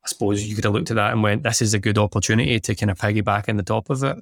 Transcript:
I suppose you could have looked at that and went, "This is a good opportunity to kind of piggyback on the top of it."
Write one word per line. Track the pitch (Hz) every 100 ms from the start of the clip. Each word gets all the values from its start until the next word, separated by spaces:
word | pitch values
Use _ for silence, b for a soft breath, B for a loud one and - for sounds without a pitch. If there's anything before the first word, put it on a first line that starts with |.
I | -
suppose | - 104 101 107
you |
could | 107 110
have |
looked | 104 -
at | 113
that | 104
and | 117
went, | 107 104
"This | 113 110
is | 110
a | 107
good | 104 107
opportunity | 104 107 - 110 147 113
to | - 110
kind | 104
of | 95
piggyback | 107 107 104 101 101
on | 107
the |
top | 95 110 -
of | 135
it." | 135 -